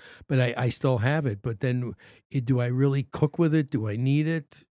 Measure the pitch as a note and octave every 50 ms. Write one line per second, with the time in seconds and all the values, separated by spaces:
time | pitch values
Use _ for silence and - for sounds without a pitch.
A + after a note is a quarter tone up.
0 | - - - - - - C#3+ C3 B2+ A#2+ A#2 - B2+ B2 A2 - - C#3 C3 A#2
1 | G2+ C3 D3 D#3+ D3 C3 G2+ G2 - B2+ A2+ G2+ - B2+ B2 B2 B2 A#2 - -
2 | - - - _ _ _ - C#3 A#2+ A#2+ C3 B2 B2 B2 B2 B2+ C#3 C#3+ C3+ C#3
3 | C3+ - - - D3+ D3+ - - E3+ D#3+ D3+ D#3+ D3 C3+ - A#2+ A2 G#2+ G#2 A2
4 | B2 C3+ C#3 D3 D3+ D#3+ E3 D#3+ C#3+ _ - - - _